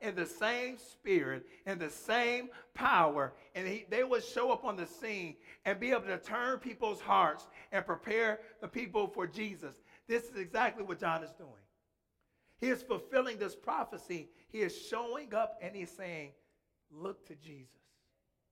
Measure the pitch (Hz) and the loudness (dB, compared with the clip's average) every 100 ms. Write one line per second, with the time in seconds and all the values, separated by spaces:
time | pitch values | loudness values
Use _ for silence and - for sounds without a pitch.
0 | 220 180 170 - 214 240 247 254 - - | -6 -2 -4 0 0 0 -4 -8 -14 -10
1 | - 180 135 135 - - - 196 156 - | 4 4 4 -2 -8 -12 -6 -4 -4 -6
2 | - 226 240 247 247 - - - 254 208 | 2 4 4 0 -4 -12 -16 0 6 8
3 | 160 147 135 - - 180 185 214 - 220 | 8 6 0 -2 -12 -6 -4 -4 -2 0
4 | 254 240 226 247 254 247 254 196 170 - | 4 2 0 0 2 2 0 -4 -6 -6
5 | 226 202 170 143 - - - 190 240 240 | -6 -6 -6 -10 -18 -6 -2 0 2 2
6 | 190 185 - 220 247 254 254 208 214 202 | 2 -4 -2 -2 0 -2 -4 -2 -2 -2
7 | - 196 170 151 - - - 196 190 165 | 4 8 8 4 -6 -20 -2 -2 0 -2
8 | - 220 226 214 - - 214 247 226 202 | 0 2 4 2 -6 -12 -8 -6 -2 0
9 | 196 202 175 165 214 175 147 - _ - | 0 0 -4 -4 -6 -6 -12 -14 _ -20
10 | - 233 233 202 180 233 240 226 196 170 | -2 -2 -2 -8 -2 2 2 2 -6 -2
11 | 180 165 - - 156 104 98 _ _ _ | 0 0 -4 -12 -20 -20 _ _ _ _
12 | _ _ _ _ _ _ 247 247 - 202 | _ _ _ _ _ _ 0 0 0 -4
13 | - 262 254 214 196 - - - 175 170 | 2 2 2 -2 -6 -4 -4 -2 -2 -8
14 | - 175 147 - _ 220 185 175 - 226 | -8 -8 -8 -18 _ -2 -2 -2 -6 -4
15 | 240 254 277 208 226 - 175 202 175 - | -4 -6 -2 0 0 -2 -10 -10 -12 -10
16 | 185 160 143 135 _ _ _ _ _ 151 | -8 -8 -10 -16 _ _ _ _ _ -12
17 | 185 196 - 151 156 143 127 _ _ _ | -10 -10 -16 -20 -18 -20 -20 _ _ _
18 | _ _ _ _ _ | _ _ _ _ _